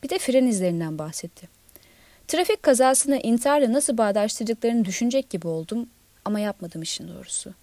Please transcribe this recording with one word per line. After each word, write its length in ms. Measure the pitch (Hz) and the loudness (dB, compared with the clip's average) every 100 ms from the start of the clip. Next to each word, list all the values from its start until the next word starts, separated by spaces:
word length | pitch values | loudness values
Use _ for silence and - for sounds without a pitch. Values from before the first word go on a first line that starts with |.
Bir 60 | - | -4
de 100 | 370 | -4
fren 280 | - 254 254 | 2 4 4
izlerinden 520 | 208 180 170 160 156 | 2 0 0 -2 -6
bahsetti. 500 | 151 - 175 - 175 _ _ - _ _ _ _ - | -8 -8 -12 -16 -20 _ _ -20 _ _ _ _ -4
Trafik 340 | 311 359 427 | -2 0 2
kazasını 560 | - 240 262 262 277 277 | 4 4 4 4 2 0
intiharla 540 | 226 233 277 294 254 | 2 2 4 2 4
nasıl 260 | 254 294 226 | 2 0 0
bağdaştırdıklarını 840 | 214 208 214 - 220 226 233 233 | 2 2 0 -2 -4 -2 0 0
düşünecek 460 | 190 185 240 269 269 | 0 0 0 0 -2
gibi 180 | 185 170 | -6 -4
oldum 400 | 160 160 226 240 _ _ _ | -6 -4 -8 -8 _ _ _
ama 160 | - 208 | -4 -2
yapmadım 420 | 208 202 - 165 | -2 -6 -10 -10
işin 260 | 160 - 170 | -8 -10 -10
doğrusu. 460 | 170 - - - 185 | -14 -10 -10 -10 -18